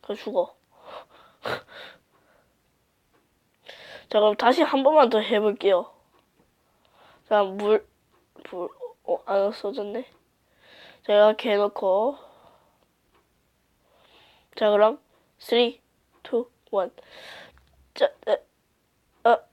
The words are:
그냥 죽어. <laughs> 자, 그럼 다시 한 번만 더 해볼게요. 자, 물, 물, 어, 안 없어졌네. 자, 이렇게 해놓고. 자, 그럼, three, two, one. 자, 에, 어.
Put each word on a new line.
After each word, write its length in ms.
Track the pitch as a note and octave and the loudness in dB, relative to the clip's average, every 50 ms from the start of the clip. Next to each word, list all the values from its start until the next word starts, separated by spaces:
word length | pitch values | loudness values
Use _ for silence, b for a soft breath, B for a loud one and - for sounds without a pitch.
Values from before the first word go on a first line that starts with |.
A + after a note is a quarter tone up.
그냥 160 | - - G3+ | -12 -12 -14
죽어. 380 | G#3 - G#3+ A3 F#3 F3 - - _ _ _ B B B B B B B B B B B B B B | -12 -10 -6 -4 -4 -4 -4 -8 _ _ _ B B B B B B B B B B B B B B
<laughs> 240 | B B B B B B B B B B B B _ _ _ _ _ _ _ _ _ _ _ _ _ _ _ _ _ _ _ _ _ _ _ _ _ _ _ _ _ _ _ _ B B B B B B B B B B | B B B B B B B B B B B B _ _ _ _ _ _ _ _ _ _ _ _ _ _ _ _ _ _ _ _ _ _ _ _ _ _ _ _ _ _ _ _ B B B B B B B B B B
자, 100 | - G#3+ | 0 2
그럼 160 | G#3 G#3+ G#3 | 2 2 2
다시 260 | - - A#3 C4 E4+ | 4 2 2 4 4
한 220 | D#4 C4 - C4+ C4+ | 0 0 0 2 2
번만 260 | C#4 D#4 D#4 C4+ A#3 | 4 6 6 4 6
더 100 | - G#3+ | 2 -2
해볼게요. 720 | G#3+ G3+ A3+ G#3 G#3+ G#3+ G3+ - - G3 F#3+ F3 D3+ - - _ _ _ _ _ _ _ _ _ _ _ _ _ _ _ _ _ b b b b b b b b b | -2 0 -2 0 0 0 -2 0 0 2 2 2 0 -6 -16 _ _ _ _ _ _ _ _ _ _ _ _ _ _ _ _ _ b b b b b b b b b
자, 160 | _ A3+ G#3 G3+ | _ 0 0 0
물, 440 | F#3+ F#3+ G3+ G#3 G#3 G#3+ - - _ _ _ _ _ _ _ _ _ _ - - - | -2 -4 -6 -2 0 0 0 -2 _ _ _ _ _ _ _ _ _ _ -20 -20 -16
물, 180 | - F3+ F3 - - _ - - - _ _ | -12 -10 -12 -12 -12 _ -18 -18 -18 _ _
어, 180 | - F3 - - | -6 -6 -6 -4
안 160 | - G3 G3 G3 | -4 -2 -2 -2
없어졌네. 600 | G3+ A3+ - - G3+ G3 C#4 G#3 G#3 G3+ A3+ C4 - _ _ _ _ _ _ _ b b b b b b b b b b b b | -2 -4 -6 -10 -10 -8 -8 -10 -8 -10 -12 -12 -14 _ _ _ _ _ _ _ b b b b b b b b b b b b
자, 80 | - G#3 | 0 4
이렇게 380 | G#3 G#3 G#3+ A3 G#3+ - B3+ | 6 6 6 4 0 -2 -2
해놓고. 680 | G#3 G3+ G#3 G3+ G3+ - - F#3+ F#3 G3 A3 C4 C#4+ b b b b b b b b b b b b b b _ _ _ _ _ _ _ _ _ _ _ _ _ _ _ _ _ _ _ b b b b b b b b b b b b b b b | 0 0 0 -2 -4 -4 -2 0 0 0 0 -2 -4 b b b b b b b b b b b b b b _ _ _ _ _ _ _ _ _ _ _ _ _ _ _ _ _ _ _ b b b b b b b b b b b b b b b
자, 140 | - A3+ G#3+ | -2 0 2
그럼, 320 | G#3 G3+ G#3 A3 C#4 - _ _ _ _ _ _ _ _ | 4 4 4 2 2 -2 _ _ _ _ _ _ _ _
three, 420 | - - B3 A#3 B3 A#3 A#3 _ _ _ _ _ _ _ _ _ _ | -6 -2 0 2 2 0 -2 _ _ _ _ _ _ _ _ _ _
two, 260 | - - A#3 B3 - _ _ _ _ | -6 -4 -4 -6 -6 _ _ _ _
one. 200 | - G3 F#3 - _ - B B B B B B B B B B B B _ _ _ _ _ _ _ | -4 -4 -4 -4 _ -18 B B B B B B B B B B B B _ _ _ _ _ _ _
자, 120 | - - - - _ - | -2 -2 -2 -2 _ -4
에, 160 | - G#3+ - - _ _ _ _ _ _ _ _ _ _ _ _ _ _ _ _ | -4 -4 -4 -4 _ _ _ _ _ _ _ _ _ _ _ _ _ _ _ _
어. 100 | A#3 A#3+ - - _ | 2 2 2 0 _